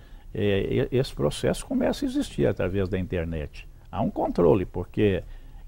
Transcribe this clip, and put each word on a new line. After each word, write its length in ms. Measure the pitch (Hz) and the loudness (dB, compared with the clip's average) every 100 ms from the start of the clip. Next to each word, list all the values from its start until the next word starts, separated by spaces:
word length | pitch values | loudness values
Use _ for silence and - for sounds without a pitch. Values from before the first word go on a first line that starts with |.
| - - - | -18 -18 -10
é, 540 | - 101 98 - 117 131 | -2 2 2 2 0 2
e-, 80 | 123 | 0
esse 160 | 135 | 0
processo 500 | - 143 - 127 185 | 0 -2 2 0 0
começa 400 | - 262 - - | -2 0 0 0
a 40 | 277 | -2
existir 360 | 277 - - | -2 -2 2
através 440 | 131 101 92 98 92 | 2 2 0 0 0
da 100 | 95 | 0
internet. 680 | 90 90 82 82 71 - - - - | -2 -2 -2 -4 -6 -10 -16 -18 -10
Há 140 | 185 | -2
um 80 | 226 | -2
controle, 560 | 311 320 214 170 113 90 | -2 -2 4 6 6 2
porque 560 | 87 90 - 104 92 - - - - | -4 -6 2 4 4 -4 -14 -16 -16